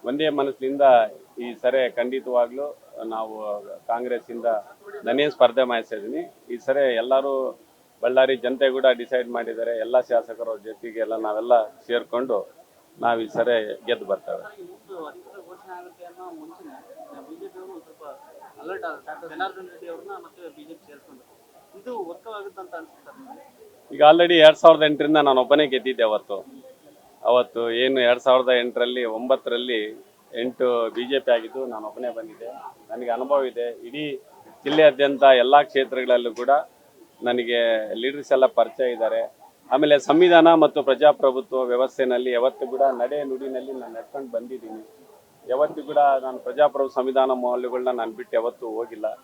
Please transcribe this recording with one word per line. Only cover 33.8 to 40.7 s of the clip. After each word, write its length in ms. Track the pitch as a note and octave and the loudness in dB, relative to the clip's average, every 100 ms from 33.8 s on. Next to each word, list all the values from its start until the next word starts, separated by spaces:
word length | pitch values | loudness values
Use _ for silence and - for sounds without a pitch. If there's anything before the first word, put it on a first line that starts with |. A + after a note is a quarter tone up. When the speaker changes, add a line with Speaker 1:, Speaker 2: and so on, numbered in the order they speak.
| A#2+ | -14
Speaker 1:
ಇಡೀ 300 | C#3+ D3+ C3+ _ - - - | -10 -10 -12 _ -20 -20 -12
ಜಿಲ್ಲೆಯಾದ್ಯಂತ 580 | C#3+ D3+ D3+ C3 C#3 C3+ | -2 6 6 6 0 6
ಎಲ್ಲ 400 | C#3 B2+ B2 D3 | 6 6 6 4
ಕ್ಷೇತ್ರಗಳಲ್ಲೂ 720 | C#3+ C3+ C3 C3 B2+ B2 A#2+ | 4 -2 -2 -4 0 0 0
ಕೂಡ 160 | A2+ B2 C#3+ - _ _ _ _ _ | -4 0 0 0 _ _ _ _ _
ನನಗೆ 380 | A#2+ B2 A#2 A#2+ A#2 A2 G#2+ | -4 -2 0 0 0 0 -4
ಲೀಡರ್ಸ್ 380 | G#2+ B2+ C#3+ C3+ | -6 -6 -6 -2
ಎಲ್ಲ 140 | C3 B2+ | 2 2
ಪರಿಚಯ 460 | - A2+ - B2+ | 2 0 0 -4
ಇದ್ದಾರೆ. 460 | A#2 A2 A2+ A#2 _ - _ - | 0 -2 -2 -6 _ -20 _ -4
ಆಮೇಲೆ 280 | C3 D3+ C#3+ | 0 4 4
ಸಂವಿಧಾನ 560 | - D3+ F3+ E3+ E3 | 4 4 8 8 8
ಮತ್ತು 280 | E3 D3 | 8 4